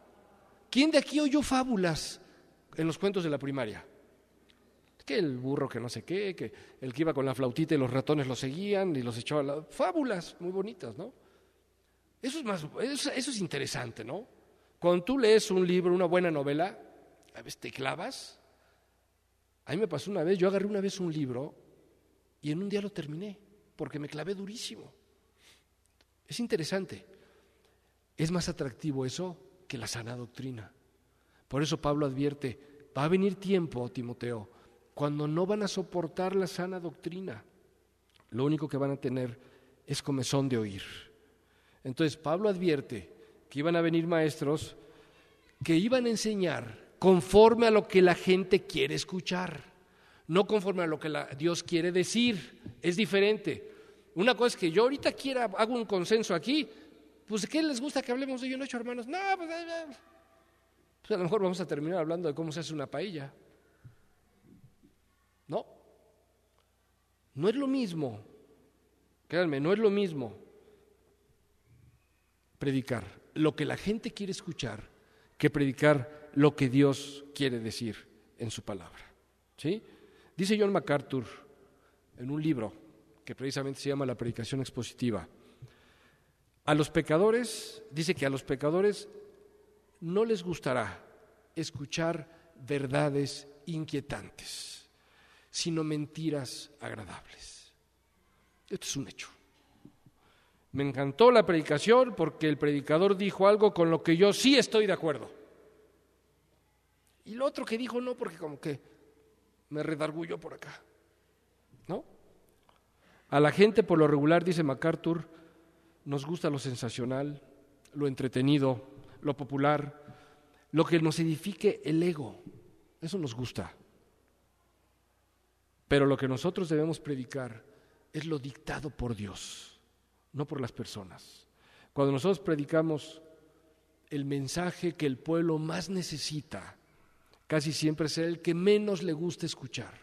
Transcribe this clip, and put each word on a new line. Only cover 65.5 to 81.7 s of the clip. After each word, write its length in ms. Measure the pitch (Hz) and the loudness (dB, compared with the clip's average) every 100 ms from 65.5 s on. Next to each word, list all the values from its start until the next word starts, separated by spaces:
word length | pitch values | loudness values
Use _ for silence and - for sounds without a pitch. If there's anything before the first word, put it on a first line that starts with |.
| 180 - - _ _ _ _ _ _ _ _ _ _ _ _ _ _ _ 135 | -6 -6 -20 _ _ _ _ _ _ _ _ _ _ _ _ _ _ _ -2
No 140 | 180 | 0
es 60 | 240 | 0
lo 100 | 269 | 0
mismo, 540 | 269 220 165 135 107 - - - _ _ _ _ _ _ _ _ | 0 -2 -4 -6 -6 -16 -20 -20 _ _ _ _ _ _ _ _
créanme, 320 | 165 175 139 | 0 0 0
no 140 | 147 | 2
es 60 | 208 | 4
lo 100 | 220 | 4
mismo 460 | 202 196 147 117 - - - - - _ _ _ _ _ _ _ _ _ _ - _ _ _ _ _ _ _ | 4 0 -2 -8 -10 -20 -20 -20 -20 _ _ _ _ _ _ _ _ _ _ -20 _ _ _ _ _ _ _
predicar 460 | 143 135 120 120 92 - - - | -2 -2 -2 -6 -6 -18 -12 0
lo 200 | 156 - | 0 2
que 80 | |
la 140 | 139 127 | -4 -2
gente 340 | 190 220 233 | -4 -4 -6
quiere 200 | - 196 | -8 -8
escuchar 580 | - - - 120 107 - _ _ _ _ _ | -8 -10 -8 -8 -8 -16 _ _ _ _ _
que 120 | 151 | 2
predicar 800 | 147 139 127 147 143 120 - - | 4 0 4 6 6 0 -12 -4
lo 220 | 143 147 147 | 6 6 6
que 120 | 135 | 4
Dios 560 | 135 139 135 - - - | 6 6 4 -6 -14 -14
quiere 260 | - 135 120 | -2 -2 0
decir 480 | 110 - 117 101 - _ _ _ | -4 -4 -6 -8 -16 _ _ _
en 140 | 117 | -8
su 120 | - | -8
palabra. 360 | - 98 - - - _ _ _ _ - | -10 -10 -12 -20 -20 _ _ _ _ -8
¿Sí? 260 | 147 214 - - - - - - | -4 -4 -6 -20 -20 -20 -18 -4
Dice 220 | 190 214 | 2 4
John 140 | 202 | 4
MacArthur 520 | 185 - 143 - 131 113 - - - - | 2 2 0 0 -6 -6 -14 -20 -20 -20